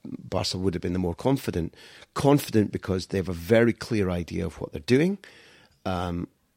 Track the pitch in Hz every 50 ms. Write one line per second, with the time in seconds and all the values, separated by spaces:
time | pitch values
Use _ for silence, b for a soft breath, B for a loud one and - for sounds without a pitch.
0 | - - - - - - 95 95 101 - - 92 92 98 85 85 82 90 87 92
1 | 92 87 85 - - 127 139 135 - - 95 90 80 80 B B B B B B
2 | B B _ - - 139 143 143 - - - 110 104 - - 90 - - 92 95
3 | 87 - - 98 90 87 90 85 85 85 113 113 117 120 110 - - - 120 107
4 | 98 92 90 87 87 - - 90 87 87 - - - - - 80 - - 123 131
5 | 156 185 196 196 b b b b b b b b b b b _ _ 98 92 87
6 | 90 90 87 87 - - _ _ _ _ _